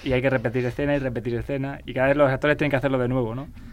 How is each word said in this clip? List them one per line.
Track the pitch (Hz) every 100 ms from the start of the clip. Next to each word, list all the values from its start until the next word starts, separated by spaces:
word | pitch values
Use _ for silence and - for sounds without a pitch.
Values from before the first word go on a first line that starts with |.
y | 143
hay | 127
que | 135
repetir | 131 117 127 123
escena | 117 147 143
y |
repetir | 131 117 120 117
escena | 110 139 135 147 -
y |
cada | 127 135
vez | 143
los | 139
actores | 131 147 143
tienen | 151
que | 139
hacerlo | 139 131
de | 123
nuevo, | 131 110 127
¿no? | 147 - -